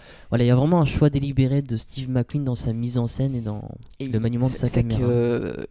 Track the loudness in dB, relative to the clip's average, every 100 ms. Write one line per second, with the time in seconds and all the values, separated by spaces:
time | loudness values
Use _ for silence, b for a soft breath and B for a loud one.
0 | B B B 0 4 4 4 4 2 4
1 | 4 2 -2 2 2 2 -2 -6 -6 -10
2 | -2 -2 0 -2 -2 -2 -4 -4 -2 -2
3 | -2 -2 -2 -2 -6 -8 -10 -14 -18 -12
4 | -4 -2 0 0 0 0 0 2 2 0
5 | 2 2 2 0 -2 -8 -10